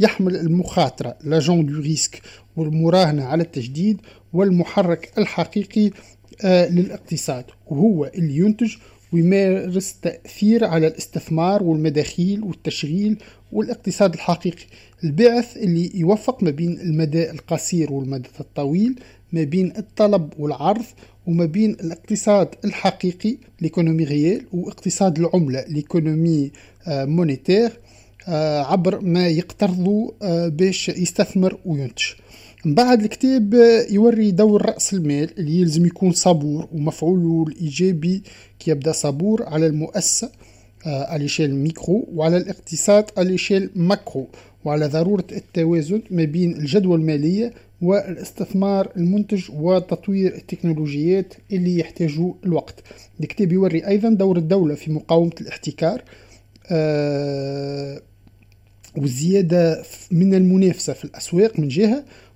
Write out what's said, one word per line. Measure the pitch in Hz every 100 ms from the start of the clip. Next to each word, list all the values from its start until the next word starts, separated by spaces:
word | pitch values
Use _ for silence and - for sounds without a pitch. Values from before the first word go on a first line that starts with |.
يحمل | 208 - 185 185
المخاطرة، | 160 175 175 185 131 - 127 -
لاجون | 143 160 143 175 143
دو | 151
ريسك، | 143 156 - - - - _ 160
والمراهنة | 156 160 165 185 165 147
على | 127 156
التجديد، | 165 139 120 143 208 208 - - _
والمحرك | 170 196 175 - 196 185 165 - -
الحقيقي، | 202 - 160 214 196 220 208 - - _ _ -
آه، | 190 180 170
للاقتصاد، | 175 190 - - 160 - 127 - - -
وهو | 143 220 170 135
اللي | - 160 139
ينتج | 208 208 226 - - _ _
ويمارس | 175 170 196 190 190 180 185 190 -
تأثير | 175 - - - 208 226
على | 208 165 156
الاستثمار | - - 160 - 160 175 208
والمداخيل | 175 156 156 151 147 - 180 202
والتشغيل | 208 - 156 - 143 180 208 208 - - _
والاقتصاد | 208 214 233 196 - 196
الحقيقي. | 165 - 170 180 - - - - _
الباعث | 165 147 233 240 233 -
اللي | 202 170 175
يوفق | 190 165 208 - -
ما | 170
بين | 147 170 170
المدى | 180 156 156 165 -
القصير | 160 - 156 - 175 143
والمدى | 139 135 135 123 -
الطويل، | - - 143 175 233 254 - - _
ما | 165
بين | 147 185 180 220
الطلب | 208 - 208 202 151 -
والعرض، | 147 123 160 214 - - - _ 180
وما | 170
بين | 165 190 220
الاقتصاد | - 165 170 - 214 220 202 180 -
الحقيقي، | 208 - 190 - 185 180 214 262 - -
ليكونومي | 160 185 165 160
ريال، | 147 147 160 220 -
واقتصاد | 175 202 - 185 - 196 156
العملة، | 170 185 143 131 -
ليكونومي، | 147 - 175 156 156 165 156 139 - - _ 175
آه، | 139
مونيتير، | 135 165 165 135 - 196 233 - - - _ - -
آه، | 151 156 151
عبر | - 190 175 196
ما | 185 175 175
يقترضه، | 160 - - 202 180 180 208 233 -
آه، | 202 170 170
باش | 151 190 185 -
يستثمر | 185 175 - 196 190 185 -
وينتج. | 190 147 127 - - - - - - -
من | 156
بعد | 147 247 240
الكتاب | 208 - 262 262 202 240 233 226 -
يوري | 202 233 226 208
دور | 175 214 208 208
رأس | - -
المال | 196 151 143 151 -
اللي | 151 175
يلزم | 175 156 175
يكون | - 185
صبور | 170 185 160 147 151 -
ومفعوله | 160 151 - 160 185 165 165 156
الإيجابي | - 156 135 185 165 160 190 - - - -
كي | 165
يبدأ | 147 147
صبور | 151 147 139 202 220
على | - 151 160
المؤسسة، | 151 160 196 - - 233 - - - _ _ 160
آه، | 135
على | 139 156 143
شيل | - 147
ميكرو | 139 151 - - 185 -
وعلى | 165 160 175
الاقتصاد | 196 - - 160 - 208 208 -
على | 185 180
شيل | - 196 196
ماكرو، | 180 175 208 - 135 - - - _
وعلى | 151 151 151
ضرورة | 156 175 202 -
التوازن | 214 - 175 165 170 151 214 -
ما | 175
بين | 156 165 175 -
الجدوى | 147 196 185 165
المالية | 160 147 156 196 240 - - -
والاستثمار | 175 202 190 170 190 - 180 190 196 196 190 180
المنتج | 170 208 202 202 -
وتطوير | 151 165 185 - 165 - 196 185
التكنولوجيات | - - 175 170 156 151 143 160 190 185 - -
اللي | 190 180 175
يحتاجوا | 160 - 165 151 180 -
الوقت. | 185 165 - - - - - -
الكتاب | 156 - 185
يوري | 180 190 165 202
أيضًا | 202 226
دور | 202 196 175
الدولة | 160 196 156
في | 147 156
مقاومة | 151 - 165 170 -
الاحتكار، | - - 151 - 165 247 - - - - _ _ -
آه، | 165 156 147 147 143 143 139 139 139 139 143 143 143 - _ - _ _ _ _ _ - -
والزيادة | 139 127 165 196 165 175 165 160
ف-، | - - -
من | 165 190
المنافسة | 190 185 185 190 - -
في | -
الأسواق | 143 - - 175 220 160
من | 143
جهة، | 143 214 277 - - -